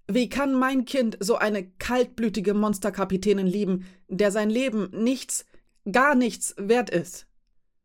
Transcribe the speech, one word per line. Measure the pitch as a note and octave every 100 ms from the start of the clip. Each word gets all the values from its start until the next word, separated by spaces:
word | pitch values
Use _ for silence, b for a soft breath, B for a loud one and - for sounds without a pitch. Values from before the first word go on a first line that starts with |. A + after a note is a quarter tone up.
| -
"Wie | A3 G#3
kann | B3 C#4
mein | B3+ C4 C4+
Kind | B3 C#4 A3+ F#3+
so | G3 A#3
eine | G#3+ G#3 F#3
kaltblütige | - - B3+ B3 - A3+ F#3 F#3+
Monsterkapitänin | G#3 G#3+ G3 G#3 G3 F#3+ F#3+ G#3 G3 F#3
lieben, | G3 G3 F#3 B B B
der | F#3 G#3
sein | G#3+ G#3+
Leben | A3+ C4+ G#3+ F#3
nichts, | F3+ A#3 B3+ - - - b b b G3+
gar | A#3 C#4+
nichts | B3+ A#3+ - - -
wert | G3 A#3+ A3+
ist?", | E3+ E3+ - - _ _ _ _ _